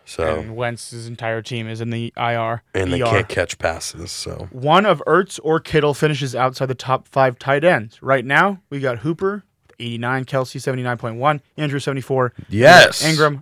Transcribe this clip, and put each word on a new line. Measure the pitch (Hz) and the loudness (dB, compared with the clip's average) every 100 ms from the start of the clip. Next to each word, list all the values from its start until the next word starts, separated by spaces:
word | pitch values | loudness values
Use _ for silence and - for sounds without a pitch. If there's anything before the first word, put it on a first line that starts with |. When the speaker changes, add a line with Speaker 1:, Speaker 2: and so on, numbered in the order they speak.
Speaker 1:
So | - - 80 78 | -14 -4 -2 -2
Speaker 2:
And | 110 113 | -6 -6
Wentz's | 120 117 - 120 117 | -6 -6 -12 -14 -12
entire | 117 113 113 | -8 -4 -4
team | 110 120 113 | -6 -8 -6
is | 110 | -6
in | 117 | -6
the | 117 117 - | -6 -6 -4
I | 120 117 | -2 -2
R. | 113 113 _ | -2 -6 _
Speaker 1:
And | - 92 | -4 -2
they | 87 | 0
Speaker 2:
E | |
R. | 120 | 2
Speaker 1:
can't | 104 92 | 2 0
catch | - 87 - | -2 -4 -2
passes, | 85 82 - 85 85 | -4 -4 -10 -12 -12
so. | - 87 80 87 | -12 -10 -12 -12
Speaker 2:
One | 131 135 170 208 | -6 2 4 4
of | 160 - | 2 2
Ertz | 160 196 - | 2 2 -4
or | - 160 | -2 -2
Kittle | - 156 147 | 0 2 2
finishes | 143 151 147 139 120 | 2 0 -2 -4 -2
outside | 127 127 139 | -2 -2 -6
the | 123 | -6
top | - 131 - | -2 -4 -2
five | - 131 127 | 0 2 0
tight | - 143 | -2 2
ends. | 165 156 110 - | 4 2 -2 -8
Right | 120 135 | 0 0
now, | 120 143 190 190 - | 2 2 2 0 -8
we | 143 | -6
got | 131 117 | -4 -4
Hooper, | 147 165 190 202 - _ _ - | -4 -4 -4 -6 -12 _ _ -12
eighty-nine, | 120 117 120 131 131 | -10 -6 -4 -4 -2
Kelce, | 135 127 135 | -4 -4 -6
seventy-nine | 139 127 123 120 | -6 -4 -4 -4
point | 120 113 | -6 -2
one, | 139 147 _ - | -2 -2 _ -6
Andrew, | 151 139 | -4 -4
seventy-four, | 139 135 117 131 123 - - | -4 -6 -2 0 0 -4 -6
Speaker 1:
Yes. | 101 131 175 127 - | 6 10 10 8 6
Speaker 2:
Ingram, | 147 156 151 143 | 0 2 2 0